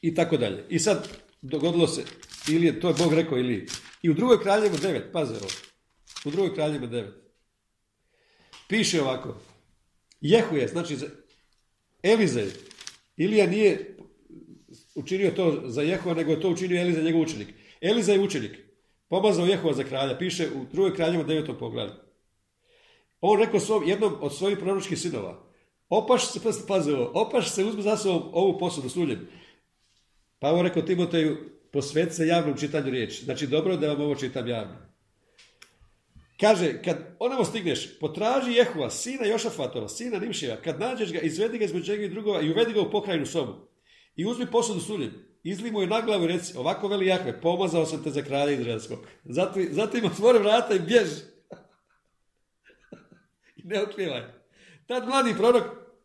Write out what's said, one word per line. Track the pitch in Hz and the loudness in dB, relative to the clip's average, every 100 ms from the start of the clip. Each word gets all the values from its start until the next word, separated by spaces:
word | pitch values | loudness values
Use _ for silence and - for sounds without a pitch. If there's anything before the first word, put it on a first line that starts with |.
I | 165 | 0
tako | 165 165 139 | 2 2 2
dalje. | 113 95 - | 0 -4 -4
I | 165 | 0
sad | 208 175 - - - _ | 2 0 -2 -16 -20 _
dogodilo | 135 147 160 170 165 | -8 -2 0 4 2
se, | - - - - - - | 2 -8 -12 -20 -12 0
Ilije, | 160 170 - | 4 4 4
to | 170 | 0
je | 156 | 4
Bog | 170 | 4
rekao | 156 165 127 | 4 2 0
Iliji. | 123 110 - - - - | 0 -2 -6 -14 -14 -4
I | 170 | 0
u | |
drugoj | 151 240 226 | 2 6 4
Kraljevima | 196 208 214 165 | 6 4 4 2
devet, | 175 139 95 | -2 -2 -4
pazi | 170 139 | -4 -4
ovo, | 110 98 - - _ _ _ _ - | -4 -8 -10 -12 _ _ _ _ -12
u | 147 | -6
drugoj | 156 190 | -2 -2
Kraljevima | - 151 151 123 | 0 -2 -2 -6
devet. | 120 101 - _ _ _ _ _ _ _ _ _ _ _ _ _ - _ | -8 -8 -14 _ _ _ _ _ _ _ _ _ _ _ _ _ -20 _
Piše | 220 196 170 | 0 2 2
ovako, | 135 127 - - - _ _ _ _ _ _ _ | 0 -2 -6 -12 -16 _ _ _ _ _ _ _
Jehu | 147 220 226 156 | 4 4 4 0
je, | 117 | 0
znači, | 170 170 143 | -2 -4 -6
za-, | 147 - _ _ _ _ _ _ _ _ | -8 -14 _ _ _ _ _ _ _ _
Elizej, | 175 220 196 123 101 92 - - - - _ - | 2 4 4 2 -4 -6 -18 -20 -20 -20 _ -2
Ilija | 175 214 185 | 2 4 4
nije | 196 214 151 - - - _ _ - - - _ - _ | 6 4 4 -4 -16 -20 _ _ -20 -20 -20 _ -20 _
učinio | - - 190 196 | -12 -4 0 2
to | 156 175 143 131 | 2 2 2 -4
za | 120 | -2
Jehova, | 151 185 180 | 0 0 -2
nego | 165 156 | -2 0
je | 156 | 0
to | 185 | 0
učinio | 165 180 180 | 0 0 0
Elizej, | 180 160 | 0 0
njegov | 160 165 | 2 2
učenik. | 156 113 101 - - - | 2 -2 -10 -16 -20 -6
Elizej | 165 226 190 | 0 2 4
je | 196 | 4
učenik, | 196 156 107 - - _ _ _ _ | 4 0 -6 -10 -20 _ _ _ _
pomazao | 175 208 180 175 | 0 2 4 2
Jehova | 190 165 | 2 2
za | 131 | -2
kralja, | 127 131 135 135 | -4 -2 -2 -2
piše | 180 - 160 | -4 -2 -4
u | 139 127 | -4 -8
drugoj | 151 190 | 0 0
Kraljevima, | 180 160 175 | 2 0 0
devetom | 143 156 156 - | 0 -2 -2 -8
poglavlju. | 117 117 104 - _ _ _ _ _ _ _ _ _ _ _ _ | -8 -6 -8 -12 _ _ _ _ _ _ _ _ _ _ _ _
On | 190 208 | 4 4
rekao | 220 208 | 4 2
svom, | - 214 156 | 2 0 2
jednom | 202 214 147 | 2 0 -2
od | 139 - | -6 -2
svojih | 196 202 | -2 -2
proročkih | 180 196 - 165 | -2 -4 -4 -6
sinova, | 175 123 92 82 - _ _ _ _ | -4 -6 -8 -12 -20 _ _ _ _
„Opaš | 196 - 247 - | 0 4 2 2
se”, | 190 | -4
pazi, | 226 - - | -4 -4 0
pazi | 196 147 | 0 2
ovo, | 143 120 | 0 0
„opaš | 165 220 254 190 | 0 0 0 -2
se, | - | -2
uzmi | 196 214 | -2 0
za | 202 214 | 0 0
sobom | 196 170 139 | 0 -2 0
ovu | 170 190 180 | 2 2 2
posudu | 175 165 131 | -2 -4 -6
s | 175 | -2
uljem.” | 165 107 87 - - _ _ _ _ _ _ _ _ _ | -2 -2 -8 -20 -20 _ _ _ _ _ _ _ _ _
Pa | 139 | 2
on | 170 175 | 2 2
rekao | 175 | 0
Timoteju, | 165 180 170 170 156 156 - - _ | 0 0 2 2 2 0 -8 -20 _
„Posveti | 143 139 151 165 | -4 -2 0 -2
se | 160 160 | 0 2
javnom | 170 151 135 | 2 2 -2
čitanju | 147 151 139 | -2 -2 -2
riječi.” | 131 110 - | -2 -4 -6
Znači, | - 127 147 | -8 -6 0
dobro | 147 185 | 0 0
je | 180 | 0
da | 151 | 0
vam | 147 | 0
ovo | 147 | -2
čitam | 139 135 127 117 | -2 -4 -6 -4
javno. | 117 104 87 - _ _ _ _ _ - _ - _ _ _ _ - _ _ | -6 -6 -14 -20 _ _ _ _ _ -20 _ -20 _ _ _ _ -20 _ _
Kaže, | 202 208 175 123 | 4 6 4 0
„Kad | - 160 - - | -4 -4 -6 -4
onamo | 233 262 | -2 0
stigneš, | 175 226 175 127 - - | 0 0 -2 -2 -6 -6
potraži | 151 151 214 269 247 | -6 -2 0 0 2
Jehova, | 240 240 170 127 | 4 4 2 -4
sina | - 233 269 214 | -4 -8 -4 -2
Jošafatova, | 214 214 165 127 123 107 | 0 -2 -4 -6 -6 -8
sina | - 240 208 | -8 -6 -6
Nimšija, | 220 196 139 110 | -6 -6 -6 -6
kad | - 151 | -6 -4
nađeš | 220 247 208 | -4 -2 -4
ga, | 170 | -2
izvedi | 156 160 220 226 | -4 0 -2 0
ga | |
između | 208 175 170 | -2 -2 -4
njegovih | 208 208 | -4 -4
drugova | 185 214 190 | -4 -2 0
i | 156 | 2
uvedi | 180 233 | 2 2
ga | 214 | 2
u | 180 | 0
pokrajnu | 208 196 170 135 | 0 -2 -4 -2
sobu. | 170 123 - - _ _ _ _ - | -4 -4 -8 -18 _ _ _ _ -6
I | 180 | -4
uzmi | 240 247 | -2 0
posudu | 233 226 190 | 0 0 -4
s | - | -6
uljem, | 208 135 - - _ | -6 -6 -8 -20 _
izlij | 165 175 233 | -10 -8 -6
mu | 214 | -2
je | 185 | 0
na | 220 | 0
glavu | 226 208 | 0 0
i | 165 | 2
reci, | 175 - - | -2 -4 -6
ovako | 135 190 202 | -4 -2 -2
veli | 202 190 | 0 2
Jahve, | 185 131 - | 0 -2 -2
pomazao | 165 175 190 165 156 | -2 0 0 0 0
sam | 156 | -2
te | 139 | -4
za | 139 | -6
kralja | 135 139 143 | -4 0 0
izraelskog.” | 143 120 113 - - - - | 0 -2 -4 -6 -12 -14 -20
Zatim, | - 123 185 190 180 | -6 -2 -2 0 -2
zatim | 147 214 247 | 0 0 0
otvori | 214 156 214 240 | -2 2 6 6
vrata | 202 220 233 | 6 4 4
i | 196 | 0
bježi. | 165 240 185 147 - _ _ - - _ _ _ _ _ _ _ _ _ _ _ _ - _ - _ _ _ - | 4 4 4 -4 -14 _ _ -20 -20 _ _ _ _ _ _ _ _ _ _ _ _ -20 _ -20 _ _ _ -20
<laughs> | |
I | |
ne | 175 202 | -6 -4
otkrivaj. | 208 - 185 127 110 - _ _ - - _ | -4 -4 -4 -4 -10 -18 _ _ -20 -20 _
Tad | 247 226 | -4 0
mladi | 269 240 202 | 2 2 2
prorok | 226 240 - - - _ | 4 4 2 -10 -20 _